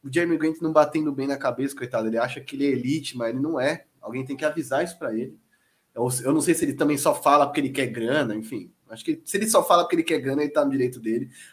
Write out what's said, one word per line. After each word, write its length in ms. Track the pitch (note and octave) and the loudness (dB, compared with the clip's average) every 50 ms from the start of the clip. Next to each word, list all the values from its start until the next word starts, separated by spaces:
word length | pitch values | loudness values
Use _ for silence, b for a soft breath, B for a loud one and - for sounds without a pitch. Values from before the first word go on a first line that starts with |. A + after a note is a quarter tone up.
| - | -10
o 100 | C#3 C3 | -4 0
Jeremy 260 | E3+ F3 F3 E3 D3+ | 0 2 2 0 2
Grant 220 | D3+ D#3+ D#3 D#3+ E3 | 0 0 -2 -2 -2
não 100 | D#3 D#3+ | 2 6
batendo 400 | D#3 D3 D3 - D#3+ D#3 D3+ C#3 | 6 6 6 4 -2 0 0 -2
bem 140 | C3 C3+ | -2 -2
na 100 | C#3 C#3 | -2 -2
cabeça, 400 | C3+ - C3 A#2 - C3+ C3+ - | -2 -2 -2 -2 0 -2 -4 -4
coitado, 320 | - B2+ B2 - A2+ A2+ A2 | -6 -8 -4 -2 -2 -2 0
ele 100 | A2+ A#2 | 0 0
acha 220 | A#2+ C3 C3 C#3 | 0 -2 -2 -8
que 160 | C3 - - | -12 -10 -6
ele 100 | C3+ C#3 | -2 0
é 40 | C#3+ | 0
elite, 460 | C3 A#2+ B2 B2+ D3 D#3+ C3 - - | 0 0 0 -2 -2 -2 -4 -6 -6
mas 120 | B2 A#2 A2+ | -4 -4 -2
ele 120 | A#2 C3 | -2 -2
não 200 | C#3 D#3 E3 C3+ | -2 -2 -2 0
é. 240 | B2+ D3 E3 E3+ - _ _ _ | 0 0 -2 -4 -8 _ _ _
Alguém 240 | - G#2+ A2+ C3+ C3 | -14 -10 -8 -8 -6
tem 120 | C3 C#3+ | -6 -6
que 80 | C#3 D#3 | -2 -2
avisar 380 | D3+ D3+ E3 C#3+ C3 C3+ C#3 F3+ | -2 -2 -2 -4 -2 -2 -2 -2
isso 160 | F3+ - - | -2 -6 -8
pra 140 | D#3 B2 A2 | -6 -4 -4
ele. 240 | A2+ B2+ C3+ - - _ _ _ _ _ _ _ _ _ _ - | -4 -6 -6 -10 -18 _ _ _ _ _ _ _ _ _ _ -6
Eu, 140 | A#2 A#2+ B2+ B2+ B2+ B2 | -2 -2 -2 -2 -2 0
eu 80 | C3+ D3 | 2 2
não 80 | D#3+ | 2
sei 140 | C#3+ F3 E3 | 4 2 2
se 100 | - D#3 | 2 2
ele 100 | C#3+ - | -2 0
também 220 | - D#3 D3 D3 | 0 2 2 2
só 180 | C#3 - E3 C#3+ | 2 2 2 2
fala 320 | - - D3 C#3+ D3 C#3+ | 2 4 4 6 6 4
porque 140 | C#3 - F3+ | 4 0 -2
ele 100 | C#3 B2+ | -2 -2
quer 160 | C3 C#3+ C3 | -2 -2 -4
grana, 480 | A2+ G#2+ A#2+ A2+ A#2 C#3 D#3 C#3 A2+ G#2+ | -4 -2 -4 -2 0 0 0 0 0 -2
enfim. 380 | A2 A2 - C3+ G#2 F2 - _ _ _ - | -6 -6 -8 -10 -10 -10 -12 _ _ _ -20
Acho 140 | A2 - - | -18 -12 -4
que 180 | - D3+ - - | -4 -4 -4 -4
se 140 | - - G3 | -4 -4 -2
ele 100 | A3 A3 | 0 4
só 160 | A3 F#3+ - | 4 6 6
fala 180 | - F3+ E3+ F3 | 6 6 4 4
porque 140 | - - | 4 2
ele 60 | E3 D#3+ | 0 2
quer 180 | - E3 C#3+ | 2 0 0
grana, 220 | B2 C3+ C3+ C#3+ D3 | 0 0 0 0 0
ele 100 | D3 D3 | 0 2
tá 120 | D#3 C#3+ | 2 2
no 60 | C#3 | 2
direito 300 | C3+ C3+ B2+ B2+ B2+ - | 2 2 0 0 -2 -4
dele. 300 | A2+ A2+ A2+ A#2+ C3+ C3 B B B B | -4 -2 -2 -2 -2 -6 B B B B